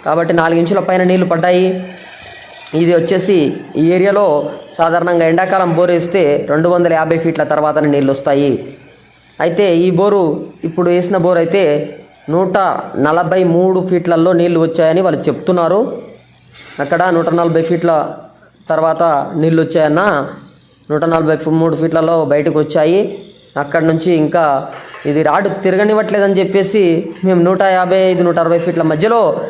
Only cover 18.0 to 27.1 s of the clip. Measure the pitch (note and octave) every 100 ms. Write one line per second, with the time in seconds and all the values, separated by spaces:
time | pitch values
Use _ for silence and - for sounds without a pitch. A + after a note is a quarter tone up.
18 | - - - - _ _ - D#3+ D#3+ D#3+
19 | E3+ C#3+ C#3 E3+ D#3+ D#3+ D#3+ D#3+ D3+ D#3
20 | G3+ D3 A#2+ - - - _ _ - D3
21 | E3 E3 D#3 D#3 D#3+ D#3+ E3 D3+ D#3+ E3
22 | D#3+ E3 D3 D3 D3+ D3+ D3+ E3 D#3 F#3
23 | G3+ - - - - C#3+ C#3+ E3+ D#3+ D#3+
24 | F3+ E3 D3+ F3 D#3 C#3 - - - -
25 | D3 D3 D3+ E3 G3+ - F#3+ F#3+ G#3 G#3+
26 | G#3 G3+ G3 F#3+ F3+ G3 F#3+ G#3+ F3+ E3
27 | -